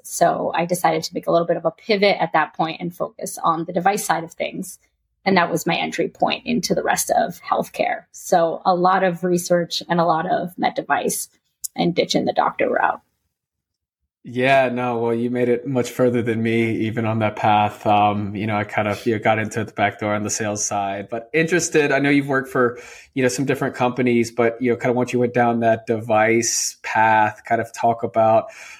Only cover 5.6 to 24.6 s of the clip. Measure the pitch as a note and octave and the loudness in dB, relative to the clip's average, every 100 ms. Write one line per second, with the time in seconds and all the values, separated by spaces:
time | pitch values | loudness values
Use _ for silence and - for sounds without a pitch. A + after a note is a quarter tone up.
5.6 | E3+ E3+ D#3+ - E3 - - - - D#3+ | -2 -2 -4 -4 -4 -2 -2 -2 -4 -4
6.6 | - E3 - F3+ - - - - - - | -2 -2 -2 -2 0 0 -2 -6 -4 -4
7.6 | - - - - - - - F3+ E3 D#3+ | -4 -4 -4 -4 -10 -14 0 2 2 0
8.6 | - F3+ F3+ F#3+ F#3 E3+ F3+ F3 - F3 | 0 2 2 2 0 0 0 0 2 0
9.6 | E3+ - - F3 E3+ D#3+ F3+ - F3 - | 0 -6 -2 0 2 0 0 -2 -4 -4
10.6 | - - D#3 C#3+ - - - _ _ _ | -4 -2 -2 -2 -2 -4 -8 _ _ _
11.6 | - - E3+ F3 - - - - - - | -12 -2 -2 0 0 0 -2 0 -2 0
12.6 | - - F2 - _ _ _ _ _ _ | -2 0 0 -2 _ _ _ _ _ _
13.6 | _ _ _ _ _ _ - B2 C3 C3+ | _ _ _ _ _ _ -8 0 4 6
14.6 | B2+ A#2+ B2 A#2 A#2 A#2 A#2+ B2 B2 A#2+ | 4 0 -2 -2 0 0 0 0 2 2
15.6 | C#3 C3 A#2 - B2+ A#2+ A2+ A2 A2+ A#2 | 0 -2 -2 2 2 2 0 0 0 2
16.6 | A2+ A2+ A2 A#2 A2 A2+ G#2+ - A2 G#2 | 0 0 -2 -2 -2 0 0 0 2 4
17.6 | G#2 - A2 G#2 G#2 G2+ G2+ G#2 A2 G#2 | 2 0 2 4 4 2 -4 -4 -4 -4
18.6 | G#2 - G#2 G2+ A#2+ G#2+ A2 A2 G#2+ A2+ | -2 -2 -2 -2 -2 0 2 0 0 -6
19.6 | G#2 - G#2 - G#2+ G#2 G#2 - G#2+ G#2 | -6 -2 -2 -2 -2 -2 -2 -4 -4 -4
20.6 | - G#2 G2 G2+ G2 A#2 - D#3 E3 F3 | -4 -4 -4 -6 -8 -10 -4 -2 2 0
21.6 | - D#3 C#3+ C#3 C#3+ C#3+ C#3+ C3+ C3 C#3 | 2 2 2 2 4 2 2 -2 -2 0
22.6 | A#2+ - - - - C3+ B2+ C#3 C#3 C3 | 0 0 -16 -20 -10 0 0 0 0 0
23.6 | C3+ - B2 A#2+ B2+ A#2+ A2+ - A#2 A#2 | -2 0 -2 0 2 2 0 2 0 2